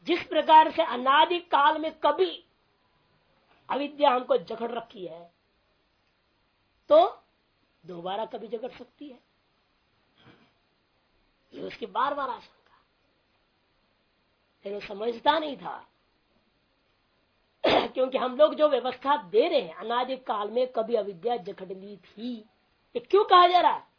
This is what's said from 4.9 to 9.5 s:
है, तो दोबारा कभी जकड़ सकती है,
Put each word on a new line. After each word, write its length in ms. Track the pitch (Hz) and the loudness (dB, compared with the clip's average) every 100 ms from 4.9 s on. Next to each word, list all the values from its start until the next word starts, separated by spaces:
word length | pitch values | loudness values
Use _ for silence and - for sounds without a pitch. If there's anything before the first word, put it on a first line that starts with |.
| 220 175 | -14 -14
है, 180 | 160 170 _ _ _ _ _ _ _ _ _ _ _ _ _ _ _ _ | -14 -20 _ _ _ _ _ _ _ _ _ _ _ _ _ _ _ _
तो 160 | 302 381 - _ _ _ _ _ _ | 6 6 0 _ _ _ _ _ _
दोबारा 420 | 160 175 175 202 220 | -18 -14 -10 -8 -10
कभी 220 | 233 220 | -12 -12
जकड़ 240 | 254 262 | -12 -12
सकती 380 | - 254 _ 294 | -16 -20 _ -20
है, 100 | 247 _ _ _ | -20 _ _ _